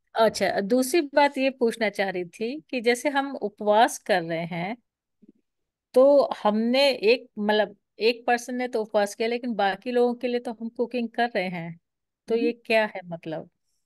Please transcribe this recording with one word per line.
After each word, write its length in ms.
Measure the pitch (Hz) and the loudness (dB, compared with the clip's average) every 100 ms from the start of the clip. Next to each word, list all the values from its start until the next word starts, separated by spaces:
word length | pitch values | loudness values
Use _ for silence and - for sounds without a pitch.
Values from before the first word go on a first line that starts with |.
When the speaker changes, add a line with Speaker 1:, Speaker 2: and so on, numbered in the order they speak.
| _ - | _ 0
Speaker 1:
अच्छा, 460 | 220 214 190 - | 0 2 -2 -2
दूसरी 400 | 202 247 254 349 | 0 0 2 0
बात 360 | 285 294 285 277 | 0 2 2 2
ये 120 | 269 | -2
पूछना 400 | 262 233 220 208 | 0 -2 0 -4
चाह 200 | 202 196 | -2 -4
रही 160 | 180 175 | -4 -8
थी 360 | - 226 294 | -8 -8 -8
कि 200 | - 254 | -8 -4
जैसे 280 | 226 240 294 | 0 0 0
हम 260 | 277 277 269 | -2 -4 -6
उपवास 640 | 208 - 208 208 262 - | -8 -4 2 4 4 2
कर 260 | - 190 | -2 -2
रहे 220 | 165 165 170 | -2 -4 -6
हैं, 320 | 170 180 247 _ _ _ _ _ _ _ _ _ _ _ | -6 -6 -10 _ _ _ _ _ _ _ _ _ _ _
तो 360 | 247 269 285 - - | 4 6 6 4 0
हमने 460 | 208 214 233 254 277 | 0 0 2 2 2
एक, 400 | - 196 262 - - | 2 2 2 0 -6
मतलब 380 | 208 214 202 - _ - | 0 2 0 -4 _ -2
एक 260 | 214 240 240 | -2 0 0
पर्सन 300 | 240 240 247 | -2 -2 -6
ने 120 | 247 | -4
तो 140 | 247 | -6
उपवास 340 | 214 214 202 - | -2 0 0 -2
किया, 120 | 226 | -4
लेकिन 260 | 240 247 | -4 -4
बाकी 380 | 214 196 190 254 | -2 -2 -2 -2
लोगों 240 | 240 240 240 | 0 2 0
के 120 | 247 | -4
लिए 120 | 240 | -4
तो 140 | 247 | -6
हम 160 | 220 226 | -10 -8
कुकिंग 400 | - 233 247 233 | -6 -4 -4 -6
कर 200 | - 240 | -2 -2
रहे 200 | 226 185 | -2 -4
हैं, 300 | 175 165 165 _ _ _ _ - | -6 -10 -14 _ _ _ _ -4
तो 80 | 226 | -2
ये 140 | 233 | 0
Speaker 2:
हम्म। 120 | 233 - | -4 0
Speaker 1:
क्या 200 | 220 214 | 0 0
है 160 | 202 180 | -4 -12
मतलब? 440 | 170 170 156 - _ _ _ | -12 -8 -10 -10 _ _ _